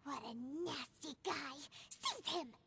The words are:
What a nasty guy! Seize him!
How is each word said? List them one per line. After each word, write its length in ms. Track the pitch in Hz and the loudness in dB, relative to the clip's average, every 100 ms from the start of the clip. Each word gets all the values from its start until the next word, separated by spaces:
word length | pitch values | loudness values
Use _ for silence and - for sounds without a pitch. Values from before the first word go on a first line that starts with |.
What 200 | - 277 | -4 -4
a 100 | 220 | -2
nasty 840 | 233 247 294 339 302 254 - 320 277 - | -4 -2 2 2 2 -2 -6 -8 -4 0
guy! 300 | 320 285 269 285 - - | 2 0 -4 -8 -10 -6
Seize 440 | - - 855 - | 0 2 2 4
him! 200 | 349 277 226 | 4 2 -4